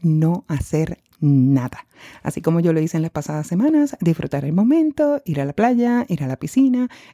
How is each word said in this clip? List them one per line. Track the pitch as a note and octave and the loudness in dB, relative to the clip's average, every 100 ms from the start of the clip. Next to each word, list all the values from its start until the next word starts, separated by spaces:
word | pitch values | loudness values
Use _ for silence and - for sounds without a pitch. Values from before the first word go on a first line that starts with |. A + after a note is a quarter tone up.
no | E3+ D#3 D#3+ F3 - | 0 2 2 0 -4
hacer | C#3+ - D3+ D#3+ - _ - | -6 -4 -4 -4 -6 _ -2
nada. | D3 C#3 C3 C3+ B2 - - _ - - | 2 4 4 2 0 -10 -20 _ -20 -12
Así | - - | -10 -4
como | D#3+ E3+ | -2 0
yo | E3+ | 2
lo | D#3+ | 0
hice | D#3+ E3 | 0 -2
en | |
las | D#3+ | -4
pasadas | D#3 D3 D3+ D3+ | -6 -6 -6 -4
semanas, | F3 C#4 D#4 D4 - | 0 2 2 0 0
disfrutar | E3 E3 C#3+ C#3 C#3 | -2 -2 -2 -4 -2
el | |
momento, | E3+ A3+ D#4+ D#4 C#4+ D4 C#4+ F#3 | 2 2 2 2 0 0 0 -2
ir | C#3+ | -4
a | C#3 | -4
la | |
playa, | D3 A#3 A#3+ A#3+ A#3+ - | 0 2 2 2 0 -2
ir | E3+ | -4
a | C3+ | -4
la | C3 | -6
piscina, | D#3 - C4+ B3 B3+ - - | -4 2 2 2 -4 -8 -12